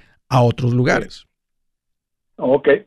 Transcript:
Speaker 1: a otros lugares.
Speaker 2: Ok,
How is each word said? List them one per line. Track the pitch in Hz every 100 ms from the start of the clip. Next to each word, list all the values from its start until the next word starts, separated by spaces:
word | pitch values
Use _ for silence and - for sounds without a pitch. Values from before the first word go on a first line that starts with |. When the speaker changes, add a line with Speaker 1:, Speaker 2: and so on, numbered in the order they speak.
| _ _ -
Speaker 1:
a | 131
otros | 120 117 123
lugares. | 120 127 - - - _ _ _ _ _ _ _ _ _ _ _ -
Speaker 2:
Ok, | 131 135 143 143